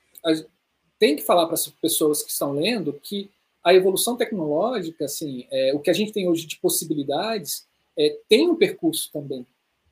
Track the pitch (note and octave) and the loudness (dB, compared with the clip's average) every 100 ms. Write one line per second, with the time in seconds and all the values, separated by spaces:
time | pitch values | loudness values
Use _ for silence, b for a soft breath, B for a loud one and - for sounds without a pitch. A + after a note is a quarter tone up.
0 | _ - E3 D#3+ - _ _ _ _ _ | _ -6 -2 -2 -4 _ _ _ _ _
1 | A3+ D4+ - F3+ E3 E3 - - D#3+ - | 2 2 2 2 2 -2 -6 -4 -4 0
2 | D#3 D3 - - C#3+ C#3+ F#3 A#3+ D3 - | 0 0 -4 -6 -4 -2 -2 -2 -4 -8
3 | - G3+ G3 _ _ _ E3+ F#3 F#3 F#3 | -10 -10 -10 _ _ _ 6 6 6 2
4 | A#3 B3 A3+ G#3 D3+ D3+ A3 A#3+ D#3+ - | -2 -2 -4 -2 -2 0 0 -2 -8 -8
5 | C#3+ - D3+ B2 - C3 C3+ C#3+ D#3+ E3 | -8 -6 -8 -10 -6 -2 0 0 2 0
6 | G#3+ G#3 F3+ E3 - - F3+ - E3 D3+ | 0 -2 0 0 -4 -4 -2 0 -2 -4
7 | C#3 C#3+ G#3+ A3 C#3+ - - _ _ - | -2 -2 -2 -6 -6 -10 -12 _ _ 0
8 | D3+ D3 - A#3 F4 - F#3 - E3 - | 0 0 4 6 6 4 2 2 -2 -2
9 | - D3+ C#3 C3 B2 _ _ _ _ | -6 -10 -8 -10 -12 _ _ _ _